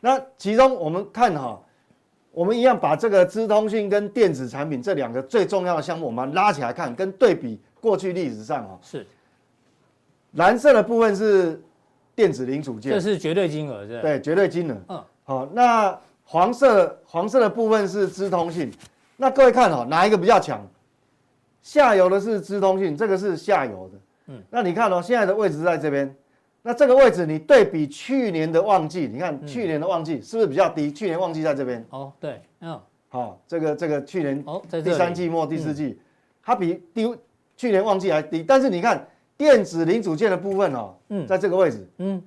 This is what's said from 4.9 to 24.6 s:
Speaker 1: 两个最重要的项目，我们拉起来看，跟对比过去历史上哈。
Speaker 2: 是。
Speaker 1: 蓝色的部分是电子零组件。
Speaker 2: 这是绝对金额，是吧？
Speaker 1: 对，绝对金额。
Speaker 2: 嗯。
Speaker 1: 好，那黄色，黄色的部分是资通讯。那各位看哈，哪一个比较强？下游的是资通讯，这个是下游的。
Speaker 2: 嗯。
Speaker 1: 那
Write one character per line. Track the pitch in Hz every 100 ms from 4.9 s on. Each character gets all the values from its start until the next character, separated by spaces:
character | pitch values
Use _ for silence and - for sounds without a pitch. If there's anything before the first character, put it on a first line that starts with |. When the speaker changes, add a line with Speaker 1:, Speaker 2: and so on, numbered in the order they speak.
Speaker 1:
两 | 175 123
个 | 120
最 | 131 233 185
重 | 202
要 | 180 170
的 |
项 | 147 165
目， |
我 | 151
们 | 113 131
拉 | 156 208
起 | 151
来 | 123
看， | - 135
跟 | 120 190
对 | 190 247
比 | 180 120 107 _ _
过 | 226 196
去 | 190
历 | 185 160
史 | 107
上 | 107 143
哈。 | 101 92
Speaker 2:
是。 | _ 151 101 _ _ _ _ _ _ _ _ _ _ _ _
Speaker 1:
蓝 | 151 175 233
色 | 294
的 | 240
部 | 214 233
分 | 226 196
是 | 214 196 175 160 - _ _ _ _
电 | - 202
子 | 120
零 | 127 135
组 | 143 113
件。 | 120
Speaker 2:
这 | 196
是 | 185 190
绝 | 156
对 | 175 180
金 | 151 151
额， | 110 101
是 | 117
吧？ |
Speaker 1:
对， | 156 143
绝 | 139
对 | 170 190
金 | 165 170
额。 | 107 90
Speaker 2:
嗯。 | 180 - _
Speaker 1:
好， | - 135 135
那 | 196 247 226 208 180 _ _
黄 | _ 165 185
色， | 240 269 214 170 -
黄 | _ 170 202
色 | 247
的 | 220
部 | 226 226
分 | 220 202
是 | 190 196
资 | - 196
通 | 175 170
讯。 | 170 139 - - _ _ _
那 | 262
各 | 269
位 | 262
看 | 233 233
哈， | 147 120
哪 | 160
一 | 196
个 | 214
比 | 180
较 | 214
强？ | - 117 101 _ _ _ _ _ _ _ _ _
下 | - 294 269
游 | 202 180
的 | 196
是 | 202 214
资 | - 202
通 | 196 190
讯， | 190 147
这 | 220
个 | 190
是 | 202 165
下 | - 190
游 | 131 98 92
的。 | 98 _ _ -
Speaker 2:
嗯。 | 131 95
Speaker 1:
那 | 233